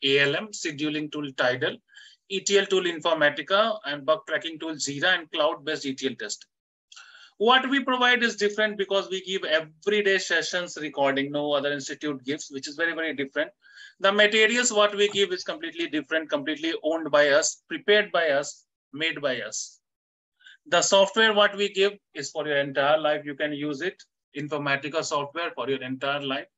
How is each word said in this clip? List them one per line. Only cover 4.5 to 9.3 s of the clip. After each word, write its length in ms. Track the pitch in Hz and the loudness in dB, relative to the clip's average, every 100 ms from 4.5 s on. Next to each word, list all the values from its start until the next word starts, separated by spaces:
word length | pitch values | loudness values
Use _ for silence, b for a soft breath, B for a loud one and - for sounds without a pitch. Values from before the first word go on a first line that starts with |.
| 156 | -10
tool 160 | 156 | -8
Jira, 460 | 151 135 143 180 175 | -6 -6 -2 0 0
and 120 | 156 | -2
cloud-based 540 | 165 151 170 143 147 139 | -2 0 -2 -6 -6 -6
E 80 | |
T 140 | 135 135 | -6 -6
L 80 | 113 | -6
testing. 300 | 104 - - _ _ _ _ B B B B - | -10 -12 -16 _ _ _ _ B B B B 0
What 320 | 214 254 254 | 4 4 4
we 140 | 269 | 0
provide 400 | 262 254 247 240 | 0 2 2 2
is 120 | 233 202 | 0 0
different 420 | 208 208 214 202 | -2 0 -2 -2
because 300 | 190 196 175 | -2 -2 -2
we 120 | 185 | -6
give 220 | 180 | -6